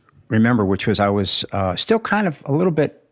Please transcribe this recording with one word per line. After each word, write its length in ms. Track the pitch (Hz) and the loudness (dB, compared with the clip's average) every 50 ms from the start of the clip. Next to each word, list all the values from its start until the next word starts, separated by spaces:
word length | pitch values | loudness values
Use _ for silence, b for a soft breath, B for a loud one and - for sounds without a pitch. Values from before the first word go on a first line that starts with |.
| _ _ _ _ _ - | _ _ _ _ _ -2
remember, 360 | - 110 110 120 123 117 101 | 0 2 4 4 4 2 2
which 220 | 95 98 92 - - | 0 0 0 0 0
was 120 | 104 92 | 0 2
I 100 | 101 101 | 2 2
was, 360 | 101 101 98 90 - - - - | 2 0 0 0 -2 -4 -4 -4
uh, 240 | - 101 95 92 87 | -4 -2 -2 -2 -2
still 240 | - - - 226 226 | -2 0 0 0 0
kind 280 | 226 - 208 208 214 180 | 0 0 -2 0 0 -2
of 140 | 143 - - - | -4 -6 -6 -4
a 60 | 139 | -2
little 180 | 156 180 190 | 0 0 0
bit 360 | 156 156 147 139 - - _ _ | 0 0 -2 -2 -4 -10 _ _